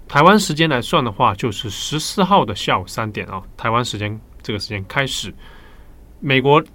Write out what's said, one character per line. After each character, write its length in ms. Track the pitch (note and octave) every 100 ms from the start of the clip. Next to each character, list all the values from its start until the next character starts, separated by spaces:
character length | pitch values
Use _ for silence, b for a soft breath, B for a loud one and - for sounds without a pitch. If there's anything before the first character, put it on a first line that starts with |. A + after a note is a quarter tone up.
| -
台 160 | C#3
湾 140 | E3 G#3+
时 160 | G3+
间 140 | D3 E3
来 120 | C3
算 200 | A#2 E3+
的 80 | B2
话， 240 | G2+ B2
就 160 | F#2+ B2
是 200 | G2+ G#2+
十 280 | - - D3
四 240 | - -
号 200 | F#3 G3
的 100 | A#2+
下 240 | G2+ - A#2
午 80 | F#2
三 240 | - A2
点 160 | G#2 F2+
哦， 140 | F#2+ - -
台 140 | A#2
湾 160 | A2+ A#2+
时 120 | G#2
间 220 | G#2 A2 - -
这 80 | -
个 80 | G#2
时 80 | -
间 160 | G2+ F#2+
开 180 | C#3 C3+
始， 260 | - G2+ - b b b b b b - -
美 220 | D3 C3+
国 200 | C3 D3 D#3+